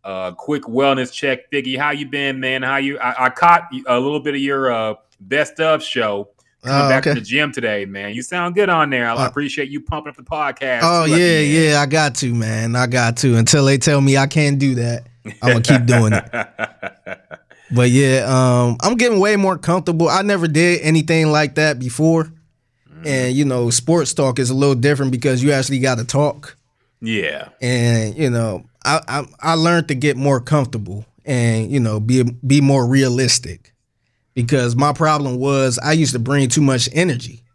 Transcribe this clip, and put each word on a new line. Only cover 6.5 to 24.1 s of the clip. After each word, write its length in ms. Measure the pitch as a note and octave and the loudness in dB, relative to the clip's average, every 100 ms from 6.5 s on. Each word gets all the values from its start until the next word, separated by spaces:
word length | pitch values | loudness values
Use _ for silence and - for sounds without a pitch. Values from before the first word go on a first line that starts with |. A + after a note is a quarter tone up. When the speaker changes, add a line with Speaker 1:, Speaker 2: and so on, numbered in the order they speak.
| _ | _
Speaker 1:
Coming 220 | B2 C#3 | -2 0
Speaker 2:
Oh, 40 | C#3 | 2
Speaker 1:
back 140 | C3 D3 | 2 2
Speaker 2:
okay. 60 | |
Speaker 1:
to 40 | B2 | -4
the 60 | |
gym 260 | G2+ C3+ D3 | -2 -2 -2
today, 340 | C3 A#2 G#2 | -2 -4 -4
man. 280 | G2 G2 G2+ | -6 -10 -10
You 60 | A2+ | -10
sound 300 | B2+ F3+ F3 | -8 -6 -4
good 140 | F3+ G3 | -2 0
on 200 | E3 D3 | 2 0
there. 160 | C3 A#2+ | 0 -2
I 40 | |
Speaker 2:
Uh, 140 | A#2 C3 | -2 -2
Speaker 1:
appreciate 420 | C#3+ C#3+ D3+ C#3 | -4 -6 -6 -8
you 120 | D3 | -8
pumping 280 | - D#3 D3+ | -8 -10 -10
up 40 | |
the 80 | C#3+ | -18
podcast. 580 | B2 D#3 C#3+ B2+ C3+ B2 | -10 -6 -6 -4 -4 0
Speaker 2:
Oh, 220 | E3 E3+ D#3+ | 2 2 2
Speaker 1:
Let 40 | |
me 80 | D#3+ | 2
Speaker 2:
yeah, 200 | F3 D#3+ D3 D#3 | 2 2 2 2
Speaker 1:
in. 60 | D#3 | 2
Speaker 2:
yeah. 80 | D3 | 2
I 40 | C#3+ | 2
got 280 | D#3 D3 | 0 0
to, 180 | A#2 B2+ | -2 -4
man. 420 | A#2 A2 A2 A2+ | -2 -2 -4 -2
I 100 | A#2+ B2 | -2 0
got 300 | B2 A#2 A#2+ | 0 0 0
to. 180 | C3+ | 2
Until 300 | A#2 A2+ D3+ | 4 4 4
they 120 | C3+ C#3 | 4 2
tell 200 | D#3 C#3+ | 2 2
me 140 | C#3 C3+ | 4 2
I 80 | C3+ | 2
can't 300 | D#3+ C#3+ C#3 | 2 2 2
do 160 | C#3 | 0
that, 320 | B2 A#2 A#2+ - _ A2 - | 0 -4 -6 -10 _ -18 -2
I'ma 160 | A#2+ A2+ | 2 2
keep 240 | A#2 C3 A#2+ | 4 2 4
doing 260 | A#2+ A2 | 4 4
it. 100 | A2 | 2
Speaker 1:
<laughs> 960 | - A#2+ - - G#2+ _ G2 _ F#2+ F#2+ _ - _ _ _ | -2 -8 -8 -8 -10 _ -14 _ -16 -16 _ -20 _ _ _
Speaker 2:
But 180 | A#2+ B2 | 2 4
yeah, 360 | B2+ C#3 C3 A#2 | 6 4 2 2
um, 500 | C3 B2+ B2 B2 A#2 | 2 4 4 2 0
I'm 140 | F#3+ | 0
getting 240 | A#3 A#3+ G#3 | 2 2 4
way 160 | G3+ G3+ | 2 2
more 200 | F#3+ F3+ | 0 -2
comfortable. 500 | - F3+ F3+ E3 E3 | -2 -2 0 0 2
I 140 | F3+ | 2
never 260 | G3+ G3 E3 | 0 0 0
did 340 | D3+ F3 F3 | 2 2 2
anything 500 | D#3 D#3+ D#3+ D#3+ D#3 | 2 0 2 2 2
like 240 | D3+ D3+ | 2 0
that 240 | D3 D#3 B2+ | 0 0 -2
before. 460 | B2+ A#2 D#3+ E3 | -6 0 2 2
Speaker 1:
Mm-hmm. 840 | D#3+ - _ _ _ _ _ C#3+ D#3 | -2 -12 _ _ _ _ _ -12 -4
Speaker 2:
And, 280 | C3+ B2+ | -2 0
you 80 | C3 | 0
know, 280 | C#3+ B2 A#2+ | 0 0 0
sports 420 | A#2 A#2+ E3+ C#3+ | -2 0 0 0